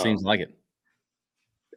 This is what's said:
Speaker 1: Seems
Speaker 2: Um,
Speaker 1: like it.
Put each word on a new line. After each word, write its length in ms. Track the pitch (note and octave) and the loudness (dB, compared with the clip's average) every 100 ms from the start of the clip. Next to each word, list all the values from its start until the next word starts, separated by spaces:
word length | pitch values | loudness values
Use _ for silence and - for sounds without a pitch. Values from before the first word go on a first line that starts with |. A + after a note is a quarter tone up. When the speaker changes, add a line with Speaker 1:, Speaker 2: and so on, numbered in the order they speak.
Speaker 1:
Seems 180 | A2 G#2 | 0 0
Speaker 2:
Um, 40 | F#2+ | 0
Speaker 1:
like 140 | G#2 | 0
it. 80 | F2 - _ _ _ _ _ _ _ _ _ _ _ | -2 -12 _ _ _ _ _ _ _ _ _ _ _